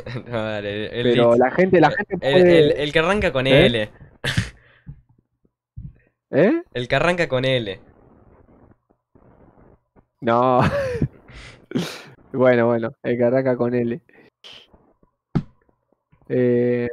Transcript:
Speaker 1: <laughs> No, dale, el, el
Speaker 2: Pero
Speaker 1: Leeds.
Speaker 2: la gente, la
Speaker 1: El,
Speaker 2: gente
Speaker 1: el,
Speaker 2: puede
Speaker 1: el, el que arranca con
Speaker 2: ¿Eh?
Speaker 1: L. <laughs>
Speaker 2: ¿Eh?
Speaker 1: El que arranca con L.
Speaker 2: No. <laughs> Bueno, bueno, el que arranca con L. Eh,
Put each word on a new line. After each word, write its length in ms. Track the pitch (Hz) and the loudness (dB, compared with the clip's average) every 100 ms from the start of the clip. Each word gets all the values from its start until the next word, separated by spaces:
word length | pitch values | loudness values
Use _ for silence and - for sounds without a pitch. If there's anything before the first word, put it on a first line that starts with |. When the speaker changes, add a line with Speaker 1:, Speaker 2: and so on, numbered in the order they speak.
Speaker 1:
<laughs> 220 | - 123 - | -10 -12 -10
No, 160 | 120 | -8
dale, 440 | 110 107 101 101 107 | -6 -6 -8 -8 -8
el, 80 | |
el 80 | 117 123 | -4 0
Speaker 2:
Pero 140 | 117 120 | 4 4
Speaker 1:
Leeds. 100 | 117 | 4
Speaker 2:
la 120 | 127 | 2
gente, 300 | 123 190 180 | 2 2 4
la 80 | 151 | 4
Speaker 1:
El, 80 | - | 2
Speaker 2:
gente 180 | - | -6
Speaker 1:
el, 60 | 180 | -6
Speaker 2:
puede 380 | 135 185 180 170 | 0 4 6 6
Speaker 1:
el, 120 | 147 - | 4 0
el 140 | 147 | -2
que 60 | 160 | 0
arranca 340 | 165 208 190 | 0 0 -2
con 140 | 135 131 | -2 2
Speaker 2:
¿Eh? 200 | 139 135 | 4 4
Speaker 1:
L. 240 | 117 107 - - _ | 2 -4 -10 -20 _
<laughs> 2000 | 123 - - - _ _ - - _ _ _ _ _ _ _ - - - _ _ _ | -6 -6 -6 -10 _ _ -20 -20 _ _ _ _ _ _ _ -20 -18 -20 _ _ _
Speaker 2:
¿Eh? 320 | 127 190 330 349 | 0 2 0 -4
Speaker 1:
El 140 | 123 123 | -10 -4
que 80 | 135 | -2
arranca 320 | 165 180 156 | 0 -2 -2
con 160 | 127 | -2
L. 360 | 131 131 107 92 - _ _ _ _ _ _ _ _ _ _ _ _ _ _ - - _ - _ _ _ _ _ | 0 -2 -4 -10 -16 _ _ _ _ _ _ _ _ _ _ _ _ _ _ -20 -20 _ -20 _ _ _ _ _
Speaker 2:
No. 400 | 120 117 127 127 | -2 0 2 2
<laughs> 60 | - - 539 480 - - - - - - - - 170 - - - _ | 0 -2 -6 -6 -6 -8 -20 -20 -20 -20 -10 -8 -8 -12 -20 -20 _
Bueno, 360 | 135 127 123 117 | 0 2 4 2
bueno, 260 | 117 113 - | 0 -4 -8
el 140 | 123 120 | -6 -2
que 80 | |
arranca 320 | 120 131 131 123 | 0 0 0 -2
con 180 | 120 | -2
L. 280 | 123 120 117 - _ _ _ - - _ _ _ _ _ _ _ - - _ _ _ _ _ _ _ - | -2 -4 -6 -12 _ _ _ -20 -20 _ _ _ _ _ _ _ -6 -6 _ _ _ _ _ _ _ -6
Eh, 600 | 131 123 120 120 120 120 | 0 2 2 0 -2 -4